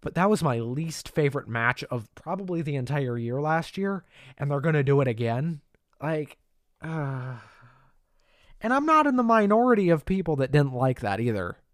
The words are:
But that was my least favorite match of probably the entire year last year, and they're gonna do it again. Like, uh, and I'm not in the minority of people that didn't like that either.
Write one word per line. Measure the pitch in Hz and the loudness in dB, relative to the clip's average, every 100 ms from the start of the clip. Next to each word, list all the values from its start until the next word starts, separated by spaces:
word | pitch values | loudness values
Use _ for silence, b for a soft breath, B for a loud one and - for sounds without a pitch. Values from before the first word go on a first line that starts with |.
But | - | -6
that | - 190 | 0 2
was | 214 | 2
my | 156 117 | 0 -2
least | 117 131 165 151 - | -4 -6 -6 -8 -8
favorite | - 147 139 - | -2 0 -2 -6
match | 113 117 127 | -2 0 0
of | - 123 110 | -4 -8 -10
probably | - - 185 196 170 | -18 -10 -8 -4 -4
the | 156 143 | -4 -4
entire | 123 147 135 120 | -2 -2 -2 -4
year | 117 127 | -4 -4
last | 151 160 160 - | -2 -2 -4 -6
year, | 196 196 - B B - | -4 -4 -8 B B -8
and | 139 | -4
they're | 143 | -2
gonna | 143 151 | 0 2
do | 135 139 | 4 2
it | 139 | 2
again. | 113 117 117 156 156 _ _ _ _ | 0 -2 -2 -4 -6 _ _ _ _
Like, | 143 156 147 - _ _ _ _ | -6 -6 -6 -14 _ _ _ _
uh, | 156 160 143 135 127 123 110 B B B B B _ _ _ _ _ - | -10 -6 -6 -6 -10 -12 -16 B B B B B _ _ _ _ _ -8
and | 220 | -2
I'm | 262 302 | 0 4
not | 311 294 | 4 4
in | 254 | 4
the | |
minority | 233 226 202 214 247 226 185 | 4 4 6 4 6 4 4
of | 165 - | 2 2
people | 190 170 147 | -2 0 -2
that | 135 | 2
didn't | 143 143 | 4 2
like | 127 131 127 | 2 0 0
that | 107 98 | -2 -2
either. | 120 107 87 - _ | -2 -2 -4 -8 _